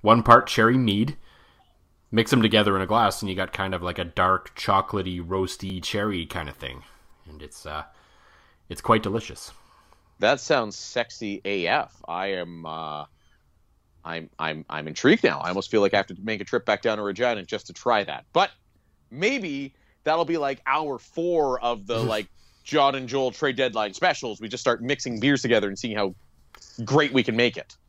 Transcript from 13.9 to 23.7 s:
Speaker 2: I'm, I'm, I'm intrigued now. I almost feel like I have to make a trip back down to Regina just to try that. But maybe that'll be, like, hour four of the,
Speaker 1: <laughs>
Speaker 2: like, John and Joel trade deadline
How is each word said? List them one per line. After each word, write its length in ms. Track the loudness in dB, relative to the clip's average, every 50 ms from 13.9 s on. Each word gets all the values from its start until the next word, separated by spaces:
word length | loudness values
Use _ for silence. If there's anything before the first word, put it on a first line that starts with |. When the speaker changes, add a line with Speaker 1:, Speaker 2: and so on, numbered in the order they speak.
| _ _ _
Speaker 2:
I'm, 240 | -12 -12 -10 -12 -14 _ -6
I'm, 240 | -6 -6 -6 -6 -10 _
I'm 180 | -10 -10 -8 -10
intrigued 380 | -10 0 4 4 4 4 4
now. 140 | 0 0 0
I 100 | -4 -4
almost 200 | -4 -4 -6 0
feel 120 | 2 2
like 120 | 2 4 2
I 40 | 0
have 100 | -2 -2
to 80 | -8 -12 -8
make 160 | -8 -8 -8
a 60 | -6
trip 200 | -4 -4 -4 0
back 180 | 0 -2 0 0
down 160 | -2 -2 -2
to 40 | -4
Regina 400 | -6 -4 -2 -2 -2 -2 -4 -6
just 240 | -8 -10 -10 -10 -12
to 60 | -20
try 320 | -6 -2 0 0 0 0
that. 180 | -2 -8 -12 -12 _
But 200 | _ 0 0 0 -2 _ _ _ _ _ _ _ _ _ _ _
maybe 640 | -8 -2 -2 -2 -2 -2 -4 -6 -6 -6 -8 -10 _ _ _ _ _ _ _
that'll 180 | 0 0 0 0
be, 140 | 0 0 -2
like, 240 | -2 -2 -4 -4 _
hour 320 | 0 0 0 0 -4 -6 -8
four 600 | -10 -10 _ -4 -2 0 2 2 2 2 0 0
of 260 | -2 -2 -2 -4 -4
the, 140 | -4 -2 -2
Speaker 1:
<laughs> 0 |
Speaker 2:
like, 280 | 0 0 -2 -2 -4 -8 _ -20 _ _ _ _ _
John 320 | 0 2 4 4 4 2
and 140 | 0 -6 -4
Joel 220 | -2 0 0 0
trade 260 | -2 -2 -2 -2 0 0
deadline 360 | 0 0